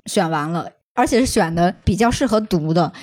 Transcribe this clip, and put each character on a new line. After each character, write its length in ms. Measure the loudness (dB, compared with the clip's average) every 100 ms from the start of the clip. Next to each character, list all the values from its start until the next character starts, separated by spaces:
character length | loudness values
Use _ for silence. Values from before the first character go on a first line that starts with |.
| -4
选 240 | -2 0
完 180 | -2 -2
了， 220 | -4 -6 _ _
而 100 | -2
且 140 | 2 2
是 80 | 2
选 260 | 0 0
的 220 | 2 0 0
比 140 | -2 2
较 120 | 0
适 160 | 0
合 160 | 0 0
读 320 | 0 -2 0
的， 200 | 0 0 -4